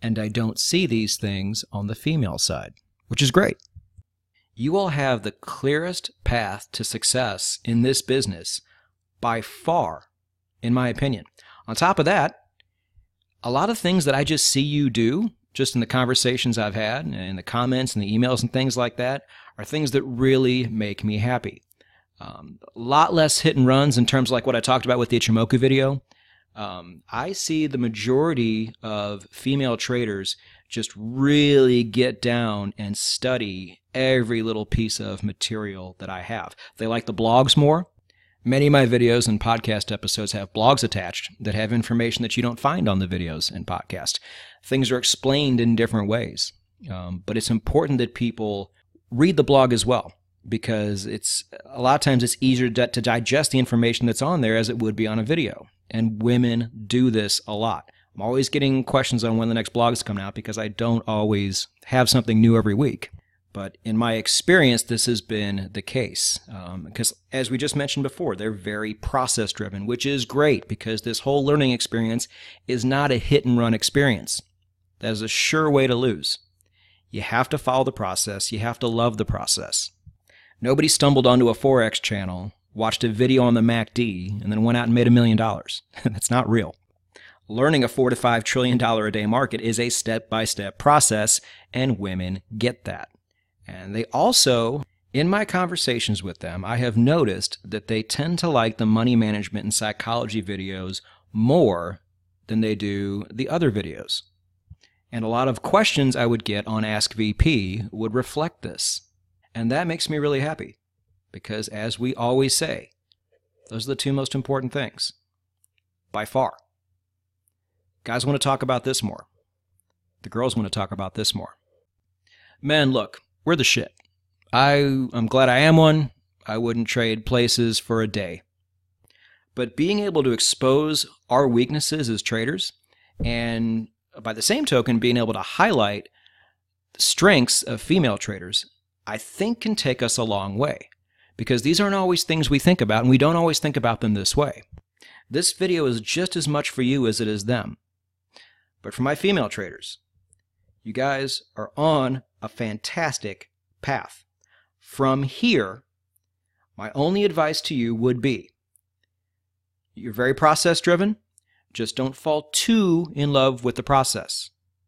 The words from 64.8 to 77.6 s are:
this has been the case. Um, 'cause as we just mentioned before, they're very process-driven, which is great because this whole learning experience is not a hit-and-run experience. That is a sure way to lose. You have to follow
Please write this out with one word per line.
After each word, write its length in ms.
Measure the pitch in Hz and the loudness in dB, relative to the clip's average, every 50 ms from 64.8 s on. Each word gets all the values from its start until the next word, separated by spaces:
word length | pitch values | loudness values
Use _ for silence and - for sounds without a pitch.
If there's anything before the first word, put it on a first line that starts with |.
| - | 0
this 240 | - 120 110 - 123 | -2 -2 -2 0 0
has 140 | 120 107 | -2 -2
been 500 | - - 110 104 104 101 98 98 98 92 101 | -2 -6 -6 -4 -4 -4 -4 -6 -6 -8 -10
the 80 | 107 | -12
case. 580 | - - - 131 120 - - - - - - - - - | -10 -6 -4 -4 -4 -4 -4 -4 -2 -2 -4 -4 -8 -14
Um, 400 | 117 95 90 87 90 92 80 76 - | -16 -14 -14 -12 -12 -12 -14 -12 -6
'cause 180 | - 117 - - _ _ - | -4 -4 -4 -4 _ _ -10
as 180 | - 135 131 110 | -6 -6 -4 -4
we 80 | 131 123 | -4 -4
just 180 | 143 147 - | -4 -2 -2
mentioned 280 | 143 139 135 - 147 139 | -2 -4 -4 -4 -4 -4
before, 320 | 135 - - 180 151 131 | -4 -4 -4 -4 -4 -4
they're 160 | 92 104 110 | -4 -4 -6
very 420 | 107 98 92 101 104 107 107 107 107 | -6 -6 -8 -8 -8 -6 -6 -8 -8
process-driven, 920 | - - - - 135 127 127 - 120 110 101 - - 107 98 98 98 101 107 | -8 -8 -4 -2 -2 0 0 -2 -2 -2 -4 -4 -8 -8 -8 -8 -8 -6 -4
which 180 | 120 120 - | -4 -2 -2
is 200 | 139 143 135 120 | -2 -2 -2 -4
great 420 | - - 139 147 151 131 95 - - | -4 0 2 4 4 2 2 -2 -8
because 340 | 107 - - 113 113 107 | -10 -8 -6 -6 -6 -6
this 200 | - 120 113 - | -4 -6 -6 -4
whole 220 | - 135 139 143 135 | -2 0 0 0 2
learning 280 | 139 143 151 139 131 | 2 2 4 4 2
experience 560 | 123 117 - - - 117 113 113 113 127 - - - - - - - _ _ - | 2 0 -2 -2 -2 -2 0 0 -2 -2 -4 -8 -12 -20 -20 -20 -20 _ _ -6
is 180 | 123 120 110 | -4 -2 0
not 260 | 127 135 139 143 143 | 0 0 0 2 0
a 60 | 131 117 | 0 0
hit-and-run 560 | - - 147 143 - 123 120 120 117 113 113 | 2 2 2 2 4 4 2 4 4 2 2
experience. 640 | 107 - - - 143 143 139 113 87 55 - - - - _ _ _ _ _ _ _ _ _ _ - | 0 0 0 2 2 2 2 2 0 -4 -6 -8 -8 -8 _ _ _ _ _ _ _ _ _ _ -10
That 120 | - 110 | -6 -6
is 120 | 110 104 110 | -4 -4 -4
a 40 | 110 | -4
sure 440 | - - - - - 156 156 151 | -2 -2 0 0 2 2 2 4
way 160 | 143 139 131 127 | 4 4 4 4
to 80 | 123 | 2
lose. 420 | 117 127 127 104 80 71 - - - _ _ _ _ _ _ _ _ _ _ _ _ _ _ | 2 2 0 0 -2 -4 -6 -6 -6 _ _ _ _ _ _ _ _ _ _ _ _ _ _
You 120 | - 104 | -10 -10
have 280 | 104 - 113 120 131 - | -6 -2 0 0 0 0
to 80 | - | -2
follow 260 | 143 | -4